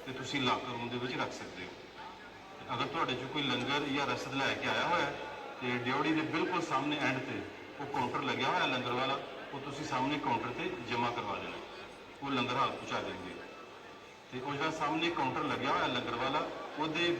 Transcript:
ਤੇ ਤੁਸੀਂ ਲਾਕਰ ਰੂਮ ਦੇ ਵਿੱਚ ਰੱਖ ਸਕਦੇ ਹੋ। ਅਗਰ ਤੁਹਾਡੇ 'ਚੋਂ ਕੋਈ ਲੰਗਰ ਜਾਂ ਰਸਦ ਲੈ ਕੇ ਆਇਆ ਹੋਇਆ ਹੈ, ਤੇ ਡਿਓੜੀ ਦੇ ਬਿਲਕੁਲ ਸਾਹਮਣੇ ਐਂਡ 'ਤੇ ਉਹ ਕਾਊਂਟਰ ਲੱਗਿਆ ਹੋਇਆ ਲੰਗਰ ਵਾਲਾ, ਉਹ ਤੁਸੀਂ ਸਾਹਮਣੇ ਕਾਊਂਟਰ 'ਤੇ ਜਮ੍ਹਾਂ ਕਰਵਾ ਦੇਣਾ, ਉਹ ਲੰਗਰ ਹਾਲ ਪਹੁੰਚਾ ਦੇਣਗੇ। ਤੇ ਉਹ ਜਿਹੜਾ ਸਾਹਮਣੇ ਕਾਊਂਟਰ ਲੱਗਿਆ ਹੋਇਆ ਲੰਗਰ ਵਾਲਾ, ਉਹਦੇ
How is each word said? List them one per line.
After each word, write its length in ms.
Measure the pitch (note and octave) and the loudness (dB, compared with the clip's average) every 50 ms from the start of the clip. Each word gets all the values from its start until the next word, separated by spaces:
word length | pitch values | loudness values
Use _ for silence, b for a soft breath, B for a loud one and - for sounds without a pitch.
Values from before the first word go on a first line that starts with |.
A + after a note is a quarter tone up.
| - | -8
ਤੇ 60 | C3 | -8
ਤੁਸੀਂ 280 | B2+ C3 C3 - C#3+ C3+ | -6 -6 -4 -2 0 2
ਲਾਕਰ 300 | B2+ B2 A2+ - - B2 | 4 4 4 2 0 -2
ਰੂਮ 160 | A#2 A#2 A#2+ A#2 | -4 -4 -2 -2
ਦੇ 100 | B2 B2 | -2 -2
ਵਿੱਚ 180 | B2 C3 C#3 | -2 0 0
ਰੱਖ 160 | - - - | 0 -2 -2
ਸਕਦੇ 320 | - - - - - - - | -4 -6 -8 -8 -8 -8 -8
ਹੋ। 1080 | - - - - - - - - - - - - - - - - - - - - - - | -10 -10 -12 -14 -14 -14 -12 -12 -12 -12 -14 -14 -16 -16 -16 -14 -14 -14 -12 -6 -4 -2
ਅਗਰ 120 | - C#3 | 0 0
ਤੁਹਾਡੇ 260 | - C#3+ E3 D#3 - | 0 2 2 2 2
'ਚੋਂ 160 | B2+ A#2+ C3+ C3 | 2 0 -2 -2
ਕੋਈ 140 | - D3+ | -2 0
ਲੰਗਰ 380 | C#3 C3 B2 A#2+ B2 B2+ C#3+ D3 D3 C#3 C3+ | 2 2 2 2 2 2 2 2 2 2 2
ਜਾਂ 100 | D3 C3+ | 2 2
ਰਸਦ 280 | B2 B2+ - - B2+ C3 | 2 0 0 -2 -2 0
ਲੈ 200 | C#3 B2 A#2 A2 | 2 2 2 2
ਕੇ 140 | - - B2 | 2 0 0
ਆਇਆ 180 | A2+ A#2 A#2+ | 2 2 4
ਹੋਇਆ 200 | B2 - B2+ C#3 | 4 4 4 4
ਹੈ, 80 | C#3 - - - - - - - - - - | 2 0 -4 -6 -6 -8 -8 -8 -8 -8 -4
ਤੇ 180 | B2+ B2 B2 B2 | 0 0 0 2
ਡਿਓੜੀ 340 | A#2+ B2 C3+ D3 C#3+ D#3 | 2 2 2 4 4 4
ਦੇ 80 | D#3+ D#3 | 4 4
ਬਿਲਕੁਲ 420 | - - D#3 D#3+ - - E3+ D#3+ | 4 2 2 2 2 2 2 2
ਸਾਹਮਣੇ 360 | D#3 - D#3 D3 C#3+ D3 D3+ C#3+ | 2 2 2 2 2 2 2 2
ਐਂਡ 200 | C3 B2+ C3 - | 2 2 2 0
'ਤੇ 220 | - - A2 G2+ G2+ - - - - - - - | -2 -2 -4 -4 -4 -6 -8 -10 -12 -12 -10 -8
ਉਹ 60 | - | -6
ਕਾਊਂਟਰ 360 | - - - - - - - | -2 0 0 0 2 0 0
ਲੱਗਿਆ 260 | - - - A#2 - - | 0 0 0 2 2 4
ਹੋਇਆ 180 | - - D#3+ | 4 4 4
ਲੰਗਰ 260 | D3 C3 B2+ A#2 A#2+ | 2 2 2 0 2
ਵਾਲਾ, 260 | A#2+ B2 C3 C3+ - - - - - - - - | 2 2 2 2 2 0 -2 -6 -8 -10 -10 -8
ਉਹ 80 | - C3+ | -8 -6
ਤੁਸੀਂ 240 | - D3 C3 D3+ D3+ | -6 -6 -4 -4 -2
ਸਾਹਮਣੇ 340 | - - B2+ B2+ C#3+ D3+ C#3+ | 0 2 2 2 2 2 2
ਕਾਊਂਟਰ 300 | - - - - - B2 | 4 4 4 4 2 0
'ਤੇ 220 | B2 - E3+ F#3 - - - - | -2 -2 -2 -2 -2 -4 -2 0
ਜਮ੍ਹਾਂ 220 | B2 A#2+ - - | 2 2 2 2
ਕਰਵਾ 260 | - D#3+ - - - - | 2 0 -2 -2 -2 -2
ਦੇਣਾ, 180 | F2 F2 - - - - - - - - - - - - - - | -2 -4 -6 -6 -8 -10 -10 -12 -12 -12 -12 -14 -14 -16 -12 -6
ਉਹ 80 | - C3+ | -2 0
ਲੰਗਰ 260 | C#3 B2+ A#2+ A#2+ B2 | 2 2 2 2 4
ਹਾਲ 140 | B2 B2+ - | 4 4 4
ਪਹੁੰਚਾ 300 | - G#2+ G#2+ - B2+ - | 2 -2 -4 -2 -2 -2
ਦੇਣਗੇ। 340 | - G2 F#2+ - F#2 F2+ - - - - - - - - - - - - - - - - - - - - | -2 -2 -4 -6 -6 -8 -8 -8 -10 -12 -12 -14 -14 -14 -14 -16 -16 -16 -16 -16 -16 -16 -16 -18 -12 -8
ਤੇ 80 | B2 B2+ | -6 -4
ਉਹ 120 | - - | -2 -2
ਜਿਹੜਾ 180 | C#3+ C#3+ D#3 - | 0 2 2 2
ਸਾਹਮਣੇ 400 | - - B3 C#4+ D#4+ D#4+ E4 E4+ | 2 2 2 2 4 4 2 2
ਕਾਊਂਟਰ 340 | E4+ - - D#4 - - - | 2 2 2 2 2 2 2
ਲੱਗਿਆ 260 | C4 A#3+ - C3 C3+ | 2 2 2 2 4
ਹੋਇਆ 160 | - - - | 4 4 4
ਲੰਗਰ 280 | C4+ B3+ - - - - | 4 2 2 0 0 0
ਵਾਲਾ, 320 | - - C#3 C#3 D#3+ - - - - - - - D3 | 0 2 2 2 2 0 0 -2 -6 -8 -6 -4 -2
ਉਹਦੇ 320 | D3+ D#3+ E3 E3+ E3+ E3+ E3 - | -2 0 2 2 4 4 2 2